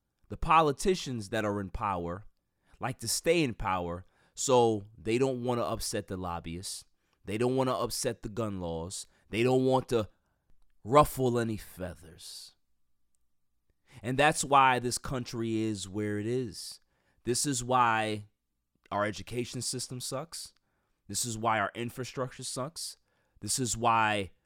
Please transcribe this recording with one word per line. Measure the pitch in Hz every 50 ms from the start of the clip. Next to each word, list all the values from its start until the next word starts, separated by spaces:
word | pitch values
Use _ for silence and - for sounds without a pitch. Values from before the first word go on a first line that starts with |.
| _ _ _ _ _ -
the | 101
politicians | - - 160 160 165 160 147 131 - - 208 190 - - 143 123 113 101 95
that | 113 110 107
are | 104 101 101
in | 98 90
power | - - 110 101 95 87 85 85 87 101 - - _ _ _ _ _ _ _ _ _ -
like | 104 123 120 -
to | 113
stay | 110 - - - 165 170 175 151
in | 123 104
power, | - 117 98 92 92 87 85 85 90 - _ _ _ _ _ -
so | - - 143 127 123 120 113 110 101 101 - - -
they | 80 110 113
don't | 123 135 135 127 123 120
want | 123 120 120
to | 110
upset | 78 113 107 - - - 104 98
the | - 98
lobbyists. | 90 92 87 85 85 - 82 82 90 95 - - - - _ _ _ _ _ _ _ -
They | - 101
don't | 107 123 127 131
want | 131 131 131
to | 120
upset | 87 120 113 - - - 123 113 -
the | - 113
gun | 98 120 113 107 98 92
laws. | 90 82 82 82 82 92 - - - - _ _ _ -
They | - 110 120
don't | 127 131 131 131
want | 131 131 131 123 -
to | 120 113 101 - _ _ _ _ _ _ _ _ - - _ _ _ _ -
ruffle | 104 131 147 151 - - 135 131 123 120 120
any | 117 113 107
feathers. | 92 - - - 87 90 87 82 - 85 80 82 82 - - - - - - _ _ _ _ _ _ _ _ _ _ _ _ _ _ _ _ _ _ _ _ _ _ _ _ _ _ _ _ - -
And | - 120 131
that's | 131 143 156 160 - -
why | 135 143 139 135 131 127 123
this | 120 123 113
country | - - - 139 127 120 - 127 117 117 113 110 110
is | 110 110 107 98 95
where | 95 92 107 107 104 104 104
it | 104
is. | 113 123 131 127 101 - - - - - - _ _ _ _ _ _ _ _ -
This | 113 123 - -
is | 147 135 120 120
why | 120 127 127 120 117 113 110 110 110 107 104 104 - _ _ _ _ _ _ _ _ _ _ _ -
our | 95 101 104
education | 107 95 - 98 - 117 123 123 - - 127
system | 117 - - 123 - - 127 123
sucks. | - - 139 131 160 - - - - - _ _ _ _ _ _ _ _ _ _ _
This | - 101 - -
is | 120 110
why | 110 110 113 110 107
our | 98 - -
infrastructure | 110 120 120 - - 123 - - 139 127 127 - - 127
sucks. | - - 135 127 156 - - - - - _ _ _ _ _ _ _ _ -
This | - 107 - 135
is | 127 113 113
why | 113 117 117 113 113 110 107 104 104 95 85 - _ _